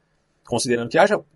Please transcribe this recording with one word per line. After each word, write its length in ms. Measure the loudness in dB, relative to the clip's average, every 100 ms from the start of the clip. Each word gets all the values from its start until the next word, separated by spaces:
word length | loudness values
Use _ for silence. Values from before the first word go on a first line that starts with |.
| _ _ _ _ -6
Considerando 440 | -4 -2 -2 0
que 80 | 2
haja, 260 | 2 0 -6